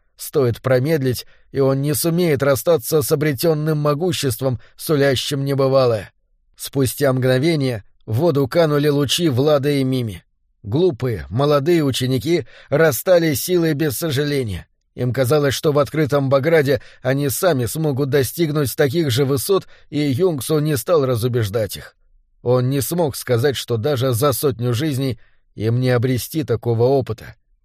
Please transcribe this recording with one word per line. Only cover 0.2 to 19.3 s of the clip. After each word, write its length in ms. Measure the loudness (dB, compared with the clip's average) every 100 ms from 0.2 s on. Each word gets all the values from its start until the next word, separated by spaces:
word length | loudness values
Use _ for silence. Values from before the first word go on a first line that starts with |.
| -4 0 0 0
промедлить, 640 | 0 2 2 0 0 -2 -8 -20 _
и 80 | 0
он 220 | 0 0
не 120 | -2
сумеет 480 | -2 0 0 2 2
расстаться 600 | 2 2 2 2 2 -2
с 100 | 0
обретенным 640 | 0 0 0 0 0 0 0
могуществом, 800 | 0 0 -2 -2 -4 -2 -4 -4 -8
сулящим 720 | -10 -2 2 2 0 -2 -4
небывалое. 680 | -2 0 2 4 2 0 -6 _ _ _ _ -16
Спустя 560 | -6 -2 -2 0 0
мгновение 720 | 2 2 2 0 0 -2 -4 -12 _ -6
в 80 |
воду 340 | 0 2 2 0
канули 400 | 2 2 2 2
лучи 400 | 2 0 0 0
Влада 420 | 2 2 2 2
и 140 | 0
Мими. 400 | 0 -2 -4 -10 -18 _ _ _
Глупые, 640 | -4 0 0 0 -4 -6 -4
молодые 560 | 0 2 2 2 2
ученики 640 | 2 0 -2 -2 0 -2 -4 -14 -4
расстались 720 | 0 0 0 2 4 4 -2
силой 320 | 0 0 0
без 220 | 0 -2 -4
сожаления. 680 | -4 -2 -2 -2 -4 -6 -12 _ _ -6
Им 160 | -4
казалось, 420 | 0 2 2 2
что 160 | 0 0
в 80 | 0
открытом 500 | 0 0 0 0 2
Баграде 540 | 2 4 2 2 0 -4 -8
они 260 | -4 -2 -2
сами 380 | 0 0 0 -2
смогут 440 | -2 -2 -2 0
достигнуть 640 | 0 0 -2 -2 0 -2
таких 380 | 0 0 0 0
же 120 | 0
высот, 440 | 0